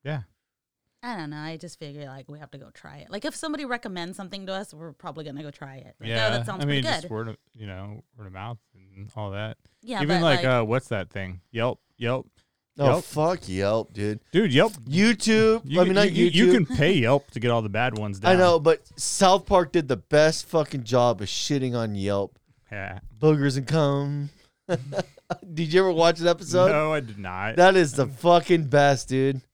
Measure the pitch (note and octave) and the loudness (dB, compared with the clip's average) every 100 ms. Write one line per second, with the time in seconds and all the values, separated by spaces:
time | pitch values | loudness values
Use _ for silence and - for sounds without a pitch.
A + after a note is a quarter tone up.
0 | C3+ D3+ G2+ _ _ _ _ _ _ _ | -8 -10 -12 _ _ _ _ _ _ _
1 | A#3+ G#3+ D3+ D3 D#3 D#3+ F3 - D3 C#3+ | -12 -10 -10 -10 -12 -12 -16 -16 -18 -16
2 | C#3+ C3+ C3 D3 D3 C3+ - _ D3+ D3 | -16 -18 -20 -20 -20 -20 -20 _ -20 -20
3 | - G3+ C#4+ D4+ D#4+ D4+ C#4 A#3+ A#3 F3+ | -14 -8 -8 -8 -10 -8 -8 -8 -8 -12
4 | E3+ G3 F#3 G3 F#3+ F#3+ G#3 D3+ E3 C#3 | -12 -14 -14 -14 -10 -10 -12 -16 -20 -16
5 | - D#3 D3+ C#3 D3 - C#3 C3+ C3+ _ | -16 -14 -14 -14 -14 -16 -18 -18 -20 _
6 | A2+ A2+ A2 A#2 A#2 - C#3+ C#3+ C3+ D#3+ | -6 -2 0 -2 -6 -6 -2 -2 -2 -4
7 | E3+ A2 A2+ G#2+ _ A2+ G#2 F#2+ G2 G#2 | -6 -10 -10 -12 _ -18 -14 -12 -14 -16
8 | _ A#2+ G2+ F#2+ G#2+ A2+ _ F#2+ F#2+ F#2+ | _ _ -18 -14 -12 -14 _ _ _ -18
9 | G2+ - G#2 G2 A2 A#2 _ _ A3+ A3+ | -16 -10 -8 -8 -8 -12 _ _ -10 -6
10 | D3 F3+ E3+ C#3+ C3 B2 A2 B2 - G#2+ | 0 2 2 2 2 0 0 -2 -4 -8
11 | F2+ G2+ F#2 F#2 _ A2+ A#2+ - _ _ | -8 -10 -12 -14 _ -4 -4 -6 _ _
12 | A#2+ B2+ - _ _ _ _ - C#3 D#3 | -4 -4 -8 _ _ _ _ 0 2 2
13 | - D3+ D#3 F3+ - F#2 G2 A2+ - - | -2 -2 0 -2 -6 -2 0 0 -4 -6
14 | G#2 G#2+ _ E3 G#3+ B2+ A3 F3 A#2 D3+ | -6 -6 _ 0 4 4 2 0 -4 2
15 | G#3+ A3+ A3 A3 A3 A3+ C#3 D#3 F3+ F#3+ | 4 4 2 4 4 2 0 2 4 4
16 | G3+ F3+ F3 D#3+ B3 D4+ D3+ - D3+ F#3 | 4 4 4 6 6 6 4 2 2 4
17 | A2+ C#3 - - A#2+ A#2 G#2+ G2+ B2 G#2+ | 4 2 0 -4 0 0 0 -2 -2 -2
18 | G#2+ F#2+ C#3+ F#3 F3+ E3+ D3+ D#3 _ - | -6 -2 2 4 6 4 4 2 _ -10
19 | - - F#3+ F#3+ - G3 E3 F3 C#3 B2 | -8 2 4 4 4 2 2 -2 0 -4
20 | - D3+ D#3 D#3+ - E3 D3+ C#3+ A2 B2 | 2 4 4 2 -2 -2 -2 -6 0 2
21 | A#2+ G#2 G2+ - - C#3+ B2+ A#2+ A2+ G2+ | 2 0 -4 -6 -2 -2 -2 -2 -4 -4
22 | G2 G2+ G2 _ _ _ _ G#2 G2 F#2+ | -2 -2 -4 _ _ _ _ -14 -12 -14
23 | - G#2+ D#3 D3+ C#3 C3+ B2 D#3+ C#3+ C#3 | -16 0 2 4 2 -2 -2 0 0 0
24 | C#3+ C#3+ C#3+ _ _ _ - E3+ C3+ G3 | -4 -6 -8 _ _ _ -8 -8 -6 -8
25 | - _ _ - F#3+ D#3+ D#3+ F3 F#3+ D#3+ | -10 _ _ -12 -10 -6 0 2 2 4
26 | E3 E3 E3+ E3+ E3+ F3 F#3 D3+ D#3 D#3 | 2 2 0 -2 0 2 4 2 0 -2
27 | A#2+ G2+ F#2 F2+ G#2 B2 F#3 F#3+ D#3+ B2 | -6 -12 -10 -6 -4 4 6 6 2 0
28 | C3+ C3 E3+ F3 E3+ F3 D3 C#3+ C#3+ C3+ | -4 0 4 4 4 0 4 4 4 2
29 | - C3 C3+ C3+ _ | -2 -2 -2 -4 _